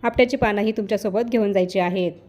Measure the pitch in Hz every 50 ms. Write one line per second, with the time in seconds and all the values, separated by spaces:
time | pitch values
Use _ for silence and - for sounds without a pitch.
0 | - 233 226 - 254 247 262 254 247 220 208 208 208 220 214 220 208 196 220 202
1 | 214 214 180 214 240 240 233 233 220 202 202 190 185 180 185 196 175 175 175 196
2 | 180 175 165 - -